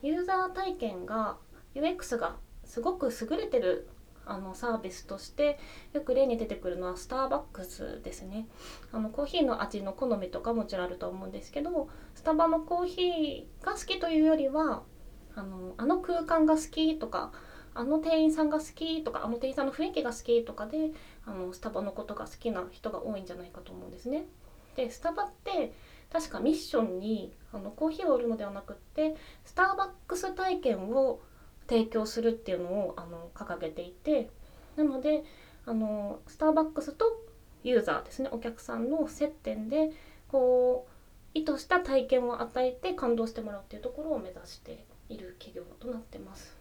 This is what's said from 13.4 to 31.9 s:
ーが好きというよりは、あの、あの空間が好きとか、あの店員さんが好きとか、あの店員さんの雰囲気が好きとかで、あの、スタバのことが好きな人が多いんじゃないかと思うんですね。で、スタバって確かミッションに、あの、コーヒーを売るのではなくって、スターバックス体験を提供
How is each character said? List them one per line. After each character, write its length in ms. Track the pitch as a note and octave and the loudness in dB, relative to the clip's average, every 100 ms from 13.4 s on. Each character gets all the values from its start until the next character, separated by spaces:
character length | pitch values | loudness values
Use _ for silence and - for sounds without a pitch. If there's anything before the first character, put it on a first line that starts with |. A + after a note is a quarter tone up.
| - - | -10 -8
ー 20 | |
が 80 | - | -6
好 60 | G4+ | -6
き 200 | - F#4 | -4 -2
と 100 | E4+ | 2
い 140 | D#4+ | 6
う 20 | |
よ 120 | D#4 D#4 | 8 6
り 120 | C4+ | 4
は、 340 | D4 D#4 A3 - - - - - | 2 2 0 -8 -18 -18 -18 -16
あ 80 | - | -12
の、 320 | G3 F#3 F#3 - | -10 -10 -10 -2
あ 80 | |
の 140 | A#3+ F4+ | 2 2
空 260 | F4+ E4+ | 2 -2
間 220 | D#4+ E4 D#4 | 4 6 6
が 100 | D#4 | 6
好 60 | |
き 360 | - D#4 D#4+ D#4 | 2 2 2 2
と 100 | A3+ | -2
か、 240 | - - - - - - | -4 -6 -10 -18 -18 -14
あ 120 | - | -6
の 140 | B3 D#4 | 0 2
店 220 | D#4+ D#4+ | 4 6
員 120 | D#4 | 6
さ 100 | D#4 | 6
ん 80 | D4+ | 2
が 80 | D#4 | 2
好 60 | - | -4
き 300 | - E4 D#4+ | -8 -4 -2
と 80 | D#4 | -2
か、 120 | - | -4
あ 40 | - | -4
の 80 | A#3 | -2
店 140 | C4 | -2
員 40 | |
さ 80 | C4+ | 0
ん 40 | C4+ | -2
の 60 | |
雰 120 | C4+ D#4 | 0 -2
囲 60 | |
気 100 | - | 0
が 100 | B3 | -2
好 100 | A3+ | -4
き 220 | - A#3 | 4 4
と 100 | A3+ | 4
か 120 | - G#3+ | -6 -4
で、 260 | D#4 D#4 D#4 - - - | -2 -2 -4 -16 -16 -10
あ 40 | |
の、 200 | F#3+ F3+ | -6 -6
ス 80 | F#3 | -6
タ 100 | A3 | -6
バ 120 | G3+ | -4
の 100 | G3+ | -4
こ 120 | G3 | -6
と 100 | - | -8
が 120 | G#3 A3 | -8 -10
好 100 | - | -6
き 140 | A#3 | -4
な 140 | F#3+ F3+ | -2 -6
人 200 | - A3 | -8 -8
が 140 | - | -6
多 120 | - G3+ | -6 -6
い 40 | |
ん 60 | F#3 | -8
じ 60 | |
ゃ 40 | F3 | -12
な 100 | F3+ | -12
い 40 | |
か 100 | - | -16
と 100 | - | -14
思 140 | F#3 | -14
う 40 | - | -14
ん 20 | |
で 80 | F3+ | -10
す 100 | A#3+ | -4
ね。 180 | D4 F4+ - - - - - | -4 -4 -16 -20 -20 -14 -4
で、 140 | A#3+ | -4
ス 100 | - | -2
タ 120 | E4 | -4
バ 120 | F4 | -2
っ 60 | G4+ - | -6 -6
て 280 | - F#4 C4 - - - - | -4 0 -2 -4 -20 -20 -4
確 160 | A3 G#3+ | -4 -2
か 120 | G3 | 0
ミ 120 | A#3 | 2
ッ 20 | D#4 | 2
シ 200 | - C4 | 2 2
ョ 60 | |
ン 160 | G#3+ F3+ | 2 0
に、 340 | G#3 A3 F#3 - - | -2 -4 -4 -14 -14
あ 60 | G#3+ | -10
の、 120 | G3 | -10
コ 160 | A3+ D#4 | 0 0
ー 40 | |
ヒ 120 | D#4+ | 2
ー 60 | F#4 | 4
を 80 | B3+ | 4
売 60 | |
る 60 | A#3 | 4
の 80 | A3 | -2
で 80 | |
は 60 | G3+ | -4
な 120 | G3+ | -8
く 100 | - | -12
っ 40 | G3+ | -16
て、 380 | - - D#4 D#4 - - | -8 2 2 0 -12 -20
ス 80 | - | -8
タ 100 | - | 4
ー 140 | F#4+ G4 | 4 4
バ 100 | F#4+ | -2
ッ 20 | - - | -4 -8
ク 80 | F4+ | -4
ス 180 | F#4+ | -4
体 240 | F#4 F#4+ F4+ | -2 0 2
験 320 | C4+ G3 F#3+ | 2 2 2
を 300 | B3+ C4+ - - - - - - | 4 4 2 -8 -20 -20 -20 2
提 180 | A#3 | 4
供 180 | A3+ | 4